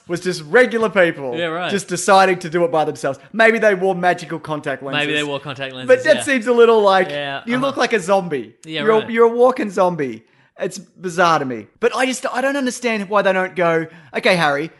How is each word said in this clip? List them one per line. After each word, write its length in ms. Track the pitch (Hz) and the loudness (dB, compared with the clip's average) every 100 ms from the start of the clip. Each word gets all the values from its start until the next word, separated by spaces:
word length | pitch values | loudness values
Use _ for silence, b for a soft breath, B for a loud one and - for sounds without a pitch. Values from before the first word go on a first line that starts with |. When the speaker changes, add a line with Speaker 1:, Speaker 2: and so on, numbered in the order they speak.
| - | -10
Speaker 1:
was 140 | 170 | -6
just 200 | 180 160 | -6 -6
regular 460 | 151 226 247 226 220 | 2 4 4 2 0
people 480 | 190 170 151 135 165 | 2 2 0 -6 -6
Speaker 2:
Yeah, 80 | 170 | -4
right. 220 | 165 175 | -4 -4
Speaker 1:
just 180 | 202 - | -4 -4
deciding 520 | 170 - 196 190 180 | -4 4 4 4 0
to 100 | 170 | -4
do 160 | 175 | -2
it 60 | 170 | 0
by 120 | 160 | 0
themselves." 360 | 151 135 143 131 B | -2 -4 -8 -8 B
Maybe 280 | 208 226 226 | 2 2 4
they 160 | 214 | 2
wore 180 | 185 190 | 2 -2
magical 460 | 180 180 175 156 165 | 0 0 -2 -6 -10
contact 420 | - 151 147 135 | -8 -8 -6 -8
lenses. 240 | 135 147 | -4 -4
Speaker 2:
Maybe 80 | 147 | -2
they 100 | 151 | -2
wore 160 | 147 139 | -4 -8
contact 340 | 143 131 131 | -10 -10 -10
Speaker 1:
But 120 | 127 247 | -6 2
Speaker 2:
lenses, 180 | 359 | 4
Speaker 1:
that 100 | 320 | 4
Speaker 2:
yeah. 60 | 254 | 2
Speaker 1:
seems 240 | 294 262 220 | 2 -2 2
a 60 | |
little 280 | 240 233 226 | 4 6 6
like, 300 | 202 190 175 | 6 4 2
Speaker 2:
Yeah, 320 | 143 143 135 | -4 -6 -8
Speaker 1:
you 120 | 226 254 | -4 -2
Speaker 2:
uh-huh. 80 | 277 | -2
Speaker 1:
look 100 | 262 | -2
like 160 | 240 | 0
a 60 | 220 | 0
zombie. 560 | 170 196 175 139 107 _ | 0 0 0 -6 -8 _
Speaker 2:
Yeah, 180 | 160 156 | -10 -2
Speaker 1:
You're, 140 | 214 220 | 2 2
Speaker 2:
right. 80 | 220 | 0
Speaker 1:
you're 140 | 226 | 2
a 100 | 233 233 | 2 4
walking 320 | 254 254 214 | 2 2 -4
zombie. 540 | 190 180 165 135 110 _ b b - | 0 0 0 -6 -8 _ b b -10
It's 180 | 190 196 | -10 -10
bizarre 600 | - _ 180 165 170 156 | -18 _ -6 0 2 2
to 60 | |
me. 200 | 131 113 107 _ | 0 -8 -12 _
But 160 | 233 | -2
I 100 | 220 | 0
just, 220 | 262 247 - | -2 -4 -6
I 80 | 247 | -4
don't 160 | 269 | -2
understand 540 | 277 254 - 240 220 190 | -2 -4 -4 -4 -4 -2
why 140 | 202 | 0
they 100 | 196 | 2
don't 220 | 185 185 | 0 -2
go, 320 | 170 170 165 160 B B | -2 0 0 -4 B B
"Okay, 200 | 226 226 | -2 0
Harry, 340 | 180 151 143 165 | 2 0 -2 -6